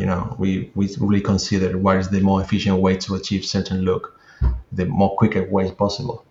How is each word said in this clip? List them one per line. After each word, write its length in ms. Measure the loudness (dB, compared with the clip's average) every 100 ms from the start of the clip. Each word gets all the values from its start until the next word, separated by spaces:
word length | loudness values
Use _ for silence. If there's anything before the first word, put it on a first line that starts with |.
you 60 | -2
know, 280 | -2 -4 -2
we, 320 | -2 -2 -4
we 140 | -2 -2 0
really 200 | 2 2
consider 560 | 2 0 0 0 0 2
what 180 | 2 2
is 120 | 2
the 120 | 2
more 200 | 4 2
efficient 400 | 2 0 2 2
way 160 | 2 2
to 180 | -2
achieve 300 | -6 -4 -4
certain 380 | -2 -2 -2 -2
look, 360 | 0 -2 -4 -16 -20 -2 0 0 -6
the 120 | -4 -2
more 300 | 2 0 2
quicker 280 | 0 0 -2
way 220 | 0 -2
possible. 520 | -2 -2 -2 -8 -10 -16